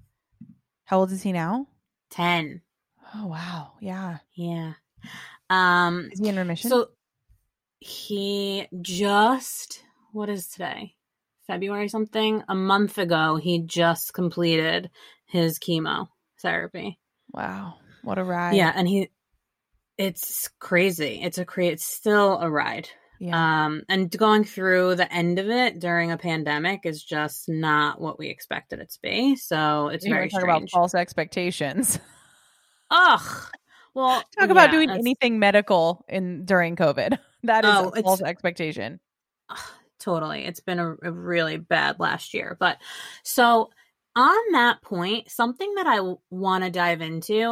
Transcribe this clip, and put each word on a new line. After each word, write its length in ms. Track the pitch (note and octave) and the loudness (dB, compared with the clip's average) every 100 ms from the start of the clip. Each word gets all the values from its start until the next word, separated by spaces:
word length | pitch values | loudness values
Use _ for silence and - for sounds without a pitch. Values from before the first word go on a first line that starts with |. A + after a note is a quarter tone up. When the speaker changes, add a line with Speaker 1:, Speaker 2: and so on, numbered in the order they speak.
| _ _ _ _ - _ _ _ - | _ _ _ _ -20 _ _ _ -2
Speaker 1:
How 140 | F#3+ | 0
old 120 | F#3+ | 0
is 120 | F#3+ | -2
he 80 | G3 | -4
now? 360 | F3 E3 A#3+ C#4 _ _ _ _ | -2 -2 -4 -6 _ _ _ _
Speaker 2:
Ten. 520 | - F3 E3+ D3+ E3+ _ _ _ _ - G#3+ | -4 0 0 -2 -10 _ _ _ _ -18 -12
Speaker 1:
Oh, 120 | G3 | -10
wow. 460 | D#3+ F3 E3+ - _ | -10 -10 -12 -14 _
Yeah. 380 | G3 F#3 F#3 D#3+ - - | -12 -10 -10 -12 -14 -10
Speaker 2:
Yeah. 380 | E3+ E3+ D#3+ D#3 _ _ - - - - - | -6 -6 -8 -12 _ _ -20 -20 -20 -14 -2
Um, 600 | F#3 F3+ F3 F3 F3 D3+ | 2 4 4 2 0 -6
Speaker 1:
Is 80 | F#3+ | -4
he 80 | G#3+ | -2
in 80 | F#3+ | -2
remission? 320 | F3+ E3+ A#3 | -4 -4 0
Speaker 2:
so 200 | B3 - _ _ _ _ _ _ _ _ _ | 2 0 _ _ _ _ _ _ _ _ _
he 880 | - - - G3+ G3 G3+ G3 G3 - F3+ | -18 -14 -8 -4 -2 -2 -2 -4 -6 -10
just, 1000 | F3+ F3+ G3+ G3+ A3+ C4 - - - - _ _ _ | -6 -2 2 4 4 2 -4 -12 -12 -18 _ _ _
what 180 | G#3+ G#3 | -8 -6
is 180 | G3 - | -6 -10
today? 480 | F3+ E3+ - - _ _ _ _ _ - | -10 -8 -8 -12 _ _ _ _ _ -10
February 400 | F3+ G3 G3+ G#3 | -6 -4 -4 -4
something? 540 | A3 G#3+ A3 G#3+ G#3+ - | -4 -4 0 0 0 -2
A 60 | F#3+ | -2
month 420 | F#3+ G3 G3+ - | 2 2 2 0
ago, 380 | F3 E3 D#3+ D#3 | 0 2 2 0
he 240 | E3+ E3+ | 0 -2
just 540 | E3 E3+ E3+ E3 - | -2 2 2 2 -4
completed 760 | - F3 F3 E3+ D#3+ D#3+ F3 F3+ _ - _ _ | -4 -2 0 2 2 0 -2 -6 _ -20 _ _
his 340 | F3+ E3 D#3+ | 0 0 -2
chemotherapy. 1400 | - E3 D#3 D3 F3+ _ _ _ F3 E3+ E3+ F3 G3+ E3+ _ _ _ | -2 -2 -2 -4 -6 _ _ _ -4 -4 -6 -10 -12 -12 _ _ _
Speaker 1:
Wow. 440 | - - F#3+ F#3+ - _ _ | -10 -8 -8 -12 -16 _ _
What 160 | - F#3+ | -8 -6
a 60 | |
ride. 320 | F#3 F3 F3 G3 | -4 -4 0 2
Speaker 2:
Yeah, 160 | E3 F#3+ | 2 2
and 120 | F3+ | 0
he, 220 | G3 - _ _ _ _ _ _ _ _ - | 0 -2 _ _ _ _ _ _ _ _ -6
it's 520 | G3 F3 - - - _ | -6 -6 -10 -8 -10 _
crazy. 600 | - F3 F#3+ E3 C#3+ G2+ | 0 2 2 0 -4 -6
It's 160 | F3 F3+ | -6 -6
a 80 | F3 | -6
cra-, 200 | - F3 | -2 -2
it's 200 | D#3+ - | -2 -6
still 540 | - G#3+ G#3 G3+ F#3+ | -4 2 4 4 2
a 100 | E3 | 0
ride. 400 | D3+ A2+ A2+ - - _ - | 0 -2 -4 -12 -20 _ -14
Speaker 1:
Yeah. 460 | F3 E3 D#3+ D#3 D3+ | -4 0 2 2 0
Speaker 2:
Um, 180 | D#3 - | -2 -2
and 200 | F#3+ F3 F3+ | 0 0 2
going 260 | A3 G#3+ | 4 4
through 520 | G#3 - F#3+ F3+ F#3 F3+ | 2 0 2 4 4 2
the 160 | F3 | 0
end 260 | F3 E3+ F3 | 0 0 0
of 100 | G3+ | 0
it 300 | A#3+ B3 E3+ | 0 0 0
during 320 | F3 E3+ E3+ | -2 0 0
a 60 | E3 | -2
pandemic 640 | F3 D#3+ D3 D3 E3+ G3 E3+ | -4 -4 -2 -2 -2 -4 -6
is 180 | D3+ | -8
just 440 | - D3+ D3+ - - | -6 -4 -4 -6 -6
not 520 | D#3+ D#3+ D3+ D3 - | -2 2 2 2 -2
what 160 | D#3+ - | -8 -8
we 100 | D3+ | -10
expected 500 | - - - - - | -12 -10 -10 -8 -14
it 100 | E3 | -14
to 80 | - | -12
be. 340 | - G3 C4+ B3+ | -6 0 2 0
So 520 | - D#3 D3+ D3+ D3 | -2 0 2 0 -2
it's 160 | E3 G3 | -4 -2
Speaker 1:
You 80 | |
wanna 80 | - | -2
Speaker 2:
very 80 | F#3+ | 0
Speaker 1:
talk 140 | F#3+ | 0
about 180 | F3+ D#3+ | 2 2
Speaker 2:
strange. 100 | F#3 | 2
Speaker 1:
false 240 | F3+ F3 F3+ | 2 2 2
expectations. 1040 | F3 - D#3+ F#3+ F3 - C#3+ E3 A#3+ - - | -2 -4 -4 -4 -4 -2 -4 -2 -2 -4 -8
<laughs> 840 | - _ _ _ _ _ _ - | -20 _ _ _ _ _ _ 0
Speaker 2:
Ugh. 600 | E4+ F4+ A3+ - - - - _ _ _ | 6 6 6 2 -12 -14 -20 _ _ _
Well, 300 | C4 C4 B3+ - G#4 | -2 0 0 -2 2
Speaker 1:
Talk 100 | G4 | 6
about 160 | F#4 D#4+ | 10 10
Speaker 2:
yeah, 60 | |
Speaker 1:
doing 180 | D#4+ D4+ | 8 4
Speaker 2:
that's 100 | A3+ | 2
Speaker 1:
anything 400 | A#3+ C4+ B3 A3 | 0 2 0 4
medical 680 | G3+ G#3 G3+ F#3 E3 F3 - | 4 4 4 2 2 0 -6
in, 360 | F#3+ F#3 D#3+ F#3 | -6 -4 -6 2
during 300 | F#3 E3+ E3+ | 2 2 2
covid. 420 | D#3 C3+ C3+ C4 | 2 2 0 -2
<laughs> 60 | _ _ | _ _
That 200 | A#3 A3 | 0 4
is 160 | G#3+ G3+ | 6 4
Speaker 2:
Oh, 100 | F#3 | 2
Speaker 1:
a 20 | - | 0
false 200 | F#3 F#3+ | 2 2
Speaker 2:
it's 0 | |
Speaker 1:
expectation. 800 | F3+ F3+ F3+ F3 D#3+ C#3+ A2 F3 _ _ _ _ - | 0 -4 -4 -4 -6 -6 -10 -12 _ _ _ _ -16
Speaker 2:
Ugh, 100 | - - - _ - | -16 -16 -20 _ -10
totally. 460 | G3+ E3 D#3 D3 C3+ | -4 -2 -4 -6 -8
It's 140 | E3+ | -10
been 180 | - F3 | -6 -4
a, 160 | E3+ - | -4 -6
a 80 | E3+ | -10
really 460 | F3 F3 E3+ D#3+ D#3 | -8 -2 0 0 -4
bad 420 | E3 D#3+ C#3+ C#3+ | -2 0 0 -2
last 340 | E3+ - - | -4 -4 -6
year. 240 | - - F3 | -8 -8 -2
But 200 | F3+ - - - - - | -2 -2 -10 -16 -16 -14
so 460 | - - A#3+ A#3 A3 _ _ _ _ A#3+ | -4 4 6 6 2 _ _ _ _ 4
on 200 | C#4 G4+ A#4 | 4 4 4
that 280 | C#4+ A#3+ - | 4 4 2
point, 480 | - F#3 F#3 A3+ - | -4 -4 -2 -4 -4
something 460 | - A#3 B3 G4 G4+ | -2 -2 -2 -6 -2
that 100 | E4 | 0
I 100 | G#3+ | 2
w-, 220 | F#3 F3+ _ | 0 -6 _
wanna 380 | F#3 F#3+ F#3 F#3 | -6 -2 0 0
dive 300 | F3 F3 E3 | 0 0 0
into 500 | D#3+ D#3+ - G#3+ A#3 | -4 -6 -2 0 0